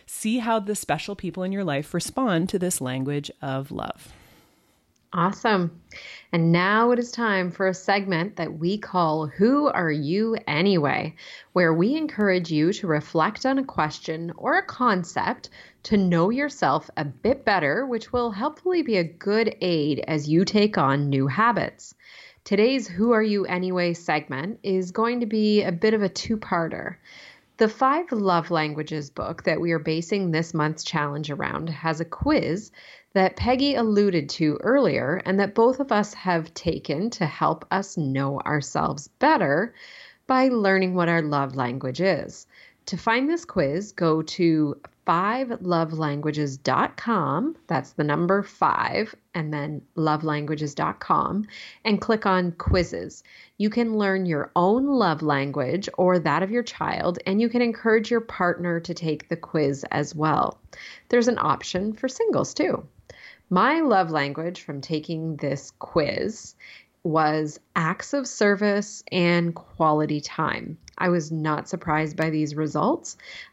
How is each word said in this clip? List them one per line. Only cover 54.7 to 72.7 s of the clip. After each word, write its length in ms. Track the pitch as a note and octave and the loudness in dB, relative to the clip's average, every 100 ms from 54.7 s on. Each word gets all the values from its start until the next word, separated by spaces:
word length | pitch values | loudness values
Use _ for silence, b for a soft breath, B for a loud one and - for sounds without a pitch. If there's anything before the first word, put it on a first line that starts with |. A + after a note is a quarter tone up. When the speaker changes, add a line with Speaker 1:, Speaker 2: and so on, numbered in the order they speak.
| A#3+ C#4 | 4 4
Speaker 2:
love 360 | C4+ F#3+ D#3 | 4 2 2
language 640 | D3+ C#3 C#3 C#3 B2+ F3+ - - | 0 0 0 -2 -2 -2 -4 2
or 200 | F3+ F3+ | 4 4
that 220 | D#3 D3+ | 2 0
of 80 | F#3+ | 0
your 120 | A#3+ | -2
child, 560 | A#3 - D#3+ - F3 F3 - | -4 -4 -4 -2 -2 -2 0
and 140 | G3 | 2
you 80 | A#3 | 2
can 140 | A#3+ | 2
encourage 480 | A#3+ A3 A3+ A3 G#3+ | 0 0 2 2 2
your 100 | A#3 | -2
partner 580 | A3+ - F3 E3+ F3 E3+ | -2 0 0 0 -2 -2
to 140 | E3 | -4
take 340 | E3 D#3+ D3+ - | -6 -4 -4 -4
the 80 | E3 | -8
quiz 480 | - D#3+ C#3+ C#3 - | -4 0 0 0 -4
as 240 | C#3+ C#3+ | -4 -4
well. 440 | D3+ D#3 C#3+ - - - B B B - | 0 2 2 0 -4 -16 B B B 0
There's 200 | A#3+ A#3+ | 2 4
an 100 | A#3 | 2
option 540 | D3+ - - F3+ G#3 | 0 -2 -4 -4 -4
for 160 | G#3+ B3+ | -4 -6
singles 460 | - A4+ C#3 D#3 | -2 0 2 0
too. 320 | - D4+ - - _ - B B B - | 0 -2 -2 -8 _ -20 B B B -2
My 300 | F3+ A#3+ D#4+ | 2 4 4
love 300 | D4+ G3 E3+ | 4 4 2
language 520 | D#3 C#3+ D3 E3 F3+ | 0 -2 -4 -6 -8
from 180 | - C#3+ | -10 -10
taking 560 | C3+ D#3 D#3 D#3+ D#3+ D3 | -6 -6 -4 -6 -6 -4
this 360 | C#3+ C#3+ - - | -4 -6 -8 -16
quiz 760 | - E3 C#3+ - - A3 - - B B B _ | -4 0 0 0 -4 -6 -14 -20 B B B _
was 560 | E3+ D#3 D3+ D#3 D3+ - _ - | -2 2 2 2 -2 -8 _ -4
acts 360 | E3 F#3+ - | -2 -4 -4
of 160 | C#4+ B3+ | -4 -4
service 720 | - G#3 G3 G#3 G3+ G#3 - - | 0 2 4 2 0 -2 -10 -4
and 440 | F3+ F3 F3 E3+ | 2 4 4 2
quality 640 | E3 - - D#3 D3+ D#3 D3+ | -4 -10 0 2 4 2 -2
time. 560 | - - D3 - - D#3+ - - | -4 -4 -4 -4 -8 -14 -16 -4
I 100 | F3+ | 0
was 240 | F3 D#3 | 0 0
not 340 | D#3+ D#3 D3+ - | -4 -2 -2 -4
surprised 480 | F3 - D3+ D#3 | -6 -2 0 0
by 140 | D3 D#3+ | -2 -2
these 260 | D#3 D3+ | 0 -2
results. 640 | D3 D#3 | -2 -4